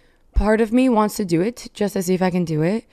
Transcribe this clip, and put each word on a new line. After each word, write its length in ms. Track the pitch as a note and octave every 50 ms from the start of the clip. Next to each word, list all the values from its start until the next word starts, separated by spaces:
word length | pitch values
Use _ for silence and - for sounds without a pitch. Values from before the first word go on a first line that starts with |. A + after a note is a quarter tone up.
| _ _ _ _ _ _ _
part 260 | - G3 G#3 A3 G#3+
of 120 | A#3 G#3+ A3
me 160 | B3+ C4 C4
wants 280 | A#3+ G#3+ G#3+ G#3 -
to 80 | - G#3+
do 160 | F3+ E3+ D#3+
it 280 | F3+ A3+ A#3+ - - - -
just 200 | - G#3 G3+ -
to 80 | G3 F#3
see 120 | F3 F#3
if 80 | F3 F#3
I 80 | F#3
can 140 | F3 F3+ F3+
do 180 | D#3 D#3+ D3+ D#3
it. 240 | E3+ G3+ A3+ - _